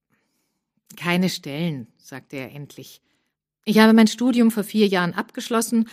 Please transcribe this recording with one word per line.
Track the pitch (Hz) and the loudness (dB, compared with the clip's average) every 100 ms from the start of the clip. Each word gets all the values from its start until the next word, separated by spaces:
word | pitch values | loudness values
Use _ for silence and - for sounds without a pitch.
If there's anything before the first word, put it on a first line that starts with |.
| _ _ _ _ _ _ _ _ _ - | _ _ _ _ _ _ _ _ _ -10
"Keine | 170 175 185 | -4 -2 -2
Stellen", | - 151 143 170 139 113 _ | -4 -10 -8 -6 -6 -12 _
sagte | - 131 - 139 | -20 -20 -16 -14
er | 123 | -14
endlich. | 143 139 - 131 - _ _ _ _ _ _ | -16 -18 -20 -20 -20 _ _ _ _ _ _
"Ich | - 214 | 0 4
habe | 220 | 6
mein | 226 220 | 6 4
Studium | - 247 240 226 | 2 0 2 2
vor | 214 | 0
vier | 190 214 208 | -2 0 2
Jahren | 185 175 | 0 -2
abgeschlossen | 185 208 - - 233 226 226 226 | -4 -10 -10 -4 -4 0 -2 -2